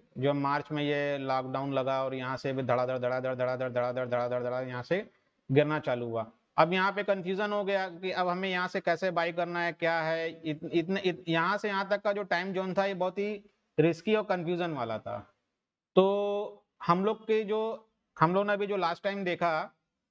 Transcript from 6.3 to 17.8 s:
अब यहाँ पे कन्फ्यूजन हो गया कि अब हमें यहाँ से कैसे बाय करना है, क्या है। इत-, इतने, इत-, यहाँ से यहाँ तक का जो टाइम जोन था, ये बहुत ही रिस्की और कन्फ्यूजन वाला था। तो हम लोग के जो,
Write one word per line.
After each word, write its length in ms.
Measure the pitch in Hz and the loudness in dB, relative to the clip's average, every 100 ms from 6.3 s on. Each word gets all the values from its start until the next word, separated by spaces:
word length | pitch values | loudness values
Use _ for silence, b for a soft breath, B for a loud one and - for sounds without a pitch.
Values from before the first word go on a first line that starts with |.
| - _ - | -10 _ 4
अब 160 | 165 | 4
यहाँ 180 | 185 190 | 4 2
पे 120 | 190 | 2
कन्फ्यूजन 480 | 208 190 175 190 208 | 0 0 0 -2 0
हो 120 | 208 | 0
गया 260 | 196 196 190 | 0 0 -2
कि 220 | 170 185 | -6 -4
अब 160 | 180 180 | -2 0
हमें 220 | 180 190 | 0 -2
यहाँ 180 | 180 180 | 0 -2
से 140 | 196 | -2
कैसे 300 | 175 170 190 | 0 0 0
बाय 200 | 170 170 | 0 0
करना 280 | 170 170 175 | 0 -2 -2
है, 140 | 170 | -2
क्या 280 | 165 165 165 | 0 2 2
है। 400 | 160 165 165 165 | 0 0 -2 -6
इत-, 280 | 160 151 160 | -6 -6 -2
इतने, 280 | 170 165 190 | 0 0 0
इत-, 280 | 185 170 - | 0 -2 0
यहाँ 280 | 165 170 202 | 2 2 0
से 100 | 214 | 0
यहाँ 220 | 196 196 | -2 0
तक 120 | 202 | 0
का 120 | 214 | 0
जो 100 | 202 | -2
टाइम 300 | 196 175 185 | 0 -2 -2
जोन 200 | 185 190 | -2 -2
था, 120 | 180 196 | 0 0
ये 80 | |
बहुत 240 | 190 185 185 | 0 -2 -2
ही 260 | 202 208 - _ _ - | -4 -6 -12 _ _ 2
रिस्की 360 | 160 160 - 214 | 2 2 2 2
और 80 | |
कन्फ्यूजन 480 | 208 185 165 180 175 | 2 -2 -2 -2 -2
वाला 280 | 147 117 110 | -2 -4 -4
था। 360 | 107 107 - _ _ _ _ _ _ - | -6 -10 -10 _ _ _ _ _ _ 4
तो 720 | 190 202 202 202 208 208 _ - - | 4 4 -2 -4 -6 -12 _ -4 2
हम 200 | 175 196 | 2 2
लोग 180 | 220 | 0
के 200 | - 220 | 0 0
जो, 480 | 208 214 220 220 | 0 -2 -2 -6